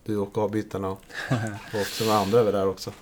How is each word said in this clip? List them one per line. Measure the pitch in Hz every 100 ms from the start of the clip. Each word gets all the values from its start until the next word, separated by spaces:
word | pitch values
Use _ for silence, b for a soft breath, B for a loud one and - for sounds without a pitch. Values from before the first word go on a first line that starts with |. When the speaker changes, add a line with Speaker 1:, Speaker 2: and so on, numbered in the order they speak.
| -
Speaker 1:
Du | 104
och | 98 113
avbytarna | 104 107 104 - 95
och, | 95 - -
Speaker 2:
<laughs> | - 123 110 101 -
Speaker 1:
och | 107
också | 98 -
med | 110 107
andra | 95 117
över | 107
där | 98 95
också. | 92 - -